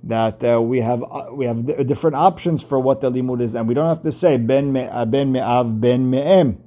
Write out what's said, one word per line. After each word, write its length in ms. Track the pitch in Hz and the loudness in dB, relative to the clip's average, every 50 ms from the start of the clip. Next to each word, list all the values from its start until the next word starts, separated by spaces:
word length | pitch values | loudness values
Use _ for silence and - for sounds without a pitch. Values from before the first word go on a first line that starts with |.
| - | -6
that, 380 | - 113 113 113 113 107 - - | -2 0 0 0 0 -2 -2 0
uh, 200 | 120 120 113 113 | 2 2 2 2
we 180 | 117 127 127 | 2 0 0
have, 220 | 113 113 123 120 123 | 0 0 -2 -2 -4
uh, 240 | - - 143 - - 120 | -8 -10 -12 -12 -10 -6
we 120 | 139 131 | -4 -4
have 220 | 120 117 117 117 | -2 -2 -4 -4
d-, 180 | 131 147 123 139 | -4 -2 -2 0
different 320 | 123 143 - - - - | -2 -2 0 0 -2 0
options 460 | 135 160 190 185 - - 175 160 147 - | 4 2 2 2 2 -2 -2 -2 -2 -2
for 180 | - 139 131 | -2 -2 0
what 220 | 127 131 135 135 135 | 2 2 0 2 0
the 80 | 131 | -2
limud 320 | 123 127 127 127 127 123 120 | -2 -2 -2 -2 -2 -2 -2
is, 120 | 113 113 | -2 -2
and 140 | 120 113 113 | -4 -2 -2
we 60 | 120 | 0
don't 140 | 139 156 165 | 0 0 0
have 160 | 165 160 160 | 0 -2 -2
to 80 | 156 143 | -6 -4
say 260 | - - 175 143 123 | 0 2 2 2 2
ben 340 | 117 113 131 139 139 143 135 | 2 2 2 2 2 0 -2
me, 120 | 131 127 | -2 -4
uh, 200 | - - 120 117 | -4 -4 -4 -2
ben 280 | 113 120 139 139 135 131 | 0 0 0 0 0 0
me'av, 460 | 127 113 - 123 123 - 117 113 110 | 0 0 2 2 2 2 0 -2 0
ben 300 | 113 120 123 123 131 127 | 2 2 2 2 2 0
me'em. 520 | 127 131 139 160 190 190 170 131 95 - - | 0 0 2 4 4 4 4 2 0 -4 -12